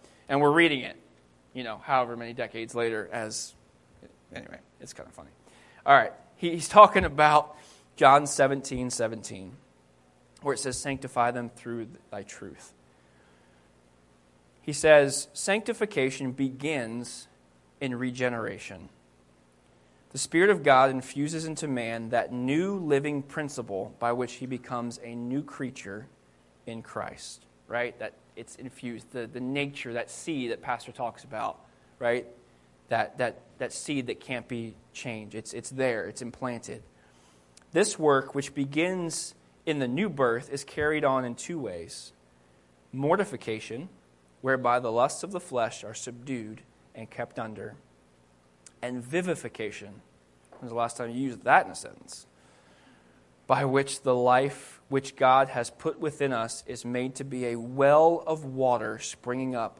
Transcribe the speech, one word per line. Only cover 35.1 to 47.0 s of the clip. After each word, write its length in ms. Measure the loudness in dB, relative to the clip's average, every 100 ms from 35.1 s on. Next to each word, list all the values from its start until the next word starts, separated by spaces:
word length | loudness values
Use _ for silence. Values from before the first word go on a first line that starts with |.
| -10 -10 -12
It's, 160 | -10
it's 180 | -12 -10
there. 380 | -2 -2 -2 -6
It's 140 | -10
implanted. 600 | -12 -8 -8 -8 -10 -14 -16 _ _ _ _ _ _ -20 _
This 260 | 2 2 2
work, 360 | 4 4 2
which 200 | -6 -6
begins 800 | -4 -2 0 0 -2 -4 -6 -10 -16 _ _ -4
in 120 | -2
the 80 | 0
new 220 | 0 -2
birth, 420 | 2 2 2 -4
is 140 | -10
carried 400 | -8 -2 0 2
on 200 | 2 2
in 100 | -2
two 240 | -8 -8 -8
ways. 540 | -6 -8 -12 -14 -18 _ _ _ _ _ _ _ _
Mortification, 1000 | -4 0 2 0 -6 -8 -8 -8 -12 -12 -18 _ _ _ _
whereby 400 | -2 0 2 2
the 100 | 2
lusts 320 | 2 2 0
of 80 | -8
the 80 | -8
flesh 460 | -4 -2 -2 -4
are 100 | -14
subdued 680 | -12 -12 -12 -8 -8 -8 -14 -20 _ _
and 140 | -18